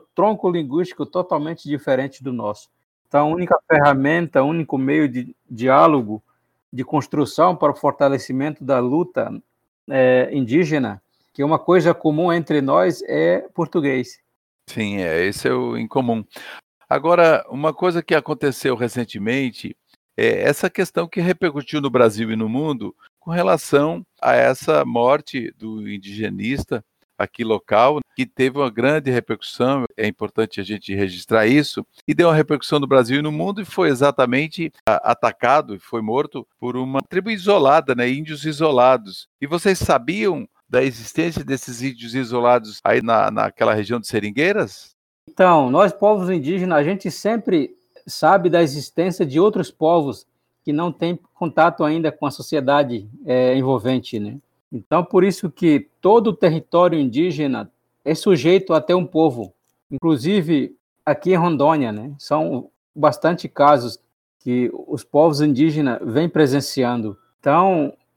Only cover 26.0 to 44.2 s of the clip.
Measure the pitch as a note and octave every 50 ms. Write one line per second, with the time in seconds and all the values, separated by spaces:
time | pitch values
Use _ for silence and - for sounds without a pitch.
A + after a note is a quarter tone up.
26 | F#2+ G2 G2+ G#2+ A2 G#2 G2 G2 G#2 A#2 C#3 C3+ F#2+ - C3 A2 - _ _ _
27 | _ _ _ - G#2 - - - A#2 A2 A2 G2 - - G#2 G#2+ A#2+ C#3 D3+ D3
28 | C3 - _ - B2+ - _ - C3 C3 B2+ C#3+ C#3 B2 G#2 A#2 A#2+ C#3 D3+ D#3
29 | C3+ C3+ B2+ A#2+ - - A#2 - - - - - B2 B2+ C#3 C#3 B2 - _ -
30 | G#2+ G#2+ - - G#2+ G2+ - - A2 G#2+ - G#2+ G2 F#2 G#2+ G2 - - G2 G2
31 | G2+ F#2 F2+ F2+ - - A2+ A2+ G#2+ A2 C3 D3+ D3 - - - - - _ _
32 | _ - D3 D3 F3 E3+ D#3 D#3 D3 - D3+ C3+ - - D#3+ D3 C#3 C3+ C3+ C3
33 | A#2+ A2+ C3+ C#3+ D3+ D3+ D3+ D3+ E3+ G3 G3+ G#3+ F#3+ - - G3 F3+ D#3 C3+ A#2
34 | C#3+ C#3+ - - B2+ A#2+ B2 C3+ D#3 D#3 - - E3 - - _ _ A2 G#2+ -
35 | - - A#2+ - - A2+ - _ - A#2+ C#3 D#3 C#3+ - G2+ F#2 - - B2 A#2
36 | A2 G#2+ A2+ C#3 D3+ D3+ - C3+ - _ _ _ B2 B2 A#2+ B2+ C3 C3 C3+ C3+
37 | - - - F#3+ F#3 A3+ A3 F#3+ F3 G3+ G#3 F#3+ C#3 C3+ D3 D#3+ D3 C3+ B2+ A#2+
38 | B2 B2 C3 C#3+ D#3 D#3 D#3 C#3+ C#3+ D#3 D3+ D3 E3 D#3 C#3 B2 B2 C3 C3 A#2+
39 | G#2+ G2 F#2 - - _ _ _ C#3+ C#3+ D#3+ F3 - G3+ F#3+ - - - D3+ C3
40 | A#2+ C#3+ F3+ G#3+ A3 G3 E3+ C#3 G#2+ - _ _ _ _ A#2+ B2 C3+ C#3 A#2 A#2
41 | A2+ - - D#3+ E3 F3 D#3+ - C#3 C#3 C3+ B2 - - A#2+ A#2 B2+ C3+ B2 A#2
42 | A#2 A#2 A#2 C3+ C3 A2 A#2+ B2 A#2+ A#2+ B2 A#2+ A2 G#2+ G2+ - - F#2+ A2+ B2
43 | A2+ A#2 A2+ G#2+ G2+ G#2+ G#2+ A2 G#2+ G2+ - - A#2 A2+ G#2+ G#2+ G2+ G2+ A#2+ A#2
44 | G#2 - - G#2+